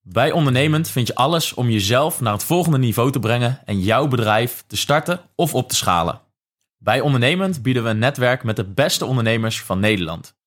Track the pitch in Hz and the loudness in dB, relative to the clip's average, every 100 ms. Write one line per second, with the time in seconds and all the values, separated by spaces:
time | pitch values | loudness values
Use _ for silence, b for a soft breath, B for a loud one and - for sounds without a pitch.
0 | - 95 143 170 143 127 151 156 165 131 | -4 0 2 2 2 2 2 2 0 -2
1 | 117 - 131 165 - - 120 107 95 127 | -2 0 0 0 -2 -2 0 2 2 2
2 | 156 - 113 104 - 175 165 139 123 107 | 0 -2 -2 -2 0 0 2 2 2 2
3 | 123 139 107 120 120 131 - 98 95 113 | 0 0 0 0 0 -4 -4 -2 2 2
4 | 147 127 107 107 120 - - 104 - 147 | 2 0 2 2 0 -6 -10 -8 0 0
5 | 160 175 - - 160 - - - - 87 | 0 -6 -8 -4 -2 -2 -2 -2 0 0
6 | 85 - _ _ _ _ _ _ - 127 | 0 -6 _ _ _ _ _ _ 0 0
7 | 143 131 123 180 190 165 117 123 117 107 | 2 2 2 2 -2 -2 -2 0 0 0
8 | 123 139 123 131 113 104 95 98 156 - | 0 0 0 0 -2 -4 -4 -2 0 0
9 | 117 127 113 117 113 110 - 92 107 107 | -2 0 0 0 -2 -6 -4 0 2 0
10 | 80 85 - _ | -2 -8 -14 _